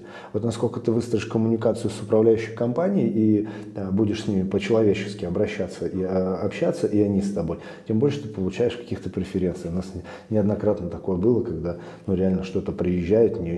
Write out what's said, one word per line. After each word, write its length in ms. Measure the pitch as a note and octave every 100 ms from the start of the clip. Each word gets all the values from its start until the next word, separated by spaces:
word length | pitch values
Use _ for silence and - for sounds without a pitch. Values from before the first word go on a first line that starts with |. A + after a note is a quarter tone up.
| - - -
Вот 100 | G#2+
насколько 360 | G2 - A#2 A#2
ты 100 | -
выстроишь 340 | A2+ A#2 A2 -
коммуникацию 640 | A2+ A2+ A2 A2+ A2 G#2
с 100 | -
управляющей 520 | G#2 A2 A2+ A2 A2+
компанией 540 | - A#2+ B2 F#3 F#3+ A#2
и, 400 | G#2+ G#2+ G#2 G#2+ - - G#2+
а, 140 | G2
будешь 340 | G2 G#2 -
с 40 | -
ними 160 | G2
по-человечески 800 | F#2+ G2 G#2 A2+ G#2+ F#2 - - F2+
обращаться 600 | F#2+ G#2 - - - E2+
и, 160 | F#2+
а, 360 | F#2 F#2 F#2 F#2
общаться, 440 | G2+ - E3+ F3 G#2
и 120 | G#2
они 200 | G2+ G2
с 120 | G2
тобой, 260 | F2 D#2+ E2+ - - -
тем 120 | A2
больше 220 | C#3+ -
ты 60 | A2+
получаешь 480 | G2+ F#2 - A#2+ -
каких-то 340 | - G2 F#2
преференций. 600 | G2 F#2 F#2+ F2+ E2 E2+
У 40 |
нас 120 | F2+ F2+ F2+
не-, 80 | - - -
неоднократно 600 | G#2+ G2+ G2+ G#2 G2+ E2+
такое 260 | E2+ - F2+
было, 260 | A2 A2+
когда, 360 | - D#2+ E2+ E2+ - - -
ну, 100 | F#2
реально 280 | F#2+ F#2
что-то 280 | - G2 F2+
приезжает 500 | E2 F2+ F2+ E2+ A2 G#2+ -
не, 120 | E2+